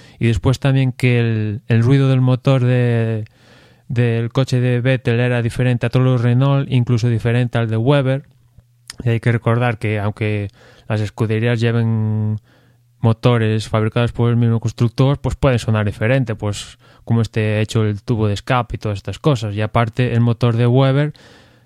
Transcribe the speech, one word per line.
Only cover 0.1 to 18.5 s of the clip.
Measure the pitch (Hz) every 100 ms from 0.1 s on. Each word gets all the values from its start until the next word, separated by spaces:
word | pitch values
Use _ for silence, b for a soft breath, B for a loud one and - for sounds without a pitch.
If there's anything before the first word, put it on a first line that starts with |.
| B
Y | 117
después | 113 135 127
también | 139 135 131
que | - 127 120
el, | 117 110 107 104 -
el | 113
ruido | 117 139 135
del | 131
motor | 127 127 - 131
de, | 123 123 120 117 113 110 107 b b b b b b
del | 120 120 113 117
coche | - 131 127
de | 123 123
Vettel | 123 131 127 117
era | 123 123
diferente | 117 - 127 123 120
a |
todos | 127 127
los | 127
Renault, | 120 123 139 139 -
incluso | 127 120 120 120
diferente | 113 117 120 123 120
al | 113
de | 110
Webber. | 120 143 131 135 - _ _ - _ _ - -
Y | 120
hay | 117
que | 120
recordar | 117 117 117 123 113
que | 107 107
aunque | 104 - 107 107 101 B B B B
las | 110
escuderías | 107 - 110 110 120 120
lleven | 117 117 113 113 107 107 107 107 b b b b b -
motores | 117 110 127 120 110 110 107
fabricados | 110 107 123 120
por | - 120
el | 120
mismo | 117 113
constructor, | 113 - 120 - 131 143
pues | 127
pueden | - 139 120
sonar | - 110 104
diferente, | - 110 135 120 110
pues | 104 101 - - b b
como | - 117
este | 110 113 107 107
hecho | 110 117
el | 107 104
tubo | - 113 107
de |
escape | 101 -